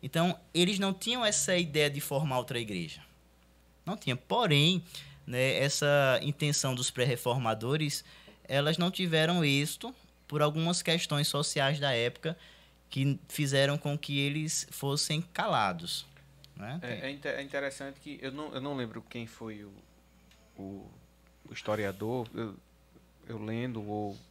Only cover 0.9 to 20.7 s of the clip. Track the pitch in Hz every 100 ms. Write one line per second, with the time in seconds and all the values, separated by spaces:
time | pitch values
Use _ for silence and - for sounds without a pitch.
0.9 | 190 - 247 220 208 - 180 175 147 147
1.9 | 139 - 139 151 127 120 123 117 95 82
2.9 | - - - _ _ _ _ _ _ -
3.9 | 202 - 123 - 233 226 147 151 185 -
4.9 | - - - - 123 131 98 135 - 147
5.9 | 143 135 127 147 143 151 143 139 127 123
6.9 | - 123 120 123 123 117 110 113 151 151
7.9 | - - - - - - 139 147 165 180
8.9 | 190 180 160 156 175 151 139 147 - 226
9.9 | 262 - _ _ 147 147 151 165 175 -
10.9 | 165 - 143 147 143 151 - 139 147 143
11.9 | 123 117 - 160 175 - - - - -
12.9 | - 135 139 - - 143 139 139 147 147
13.9 | 147 - 139 139 147 156 - - - 139
14.9 | 143 - 156 175 - 208 147 104 87 85
15.9 | - - - - - - - 101 156 123
16.9 | 113 135 143 160 - 139 139 139 135 139
17.9 | 135 - 139 135 135 151 135 135 143 120
18.9 | 113 - 120 113 - 113 107 104 95 -
19.9 | - _ - - - - - 98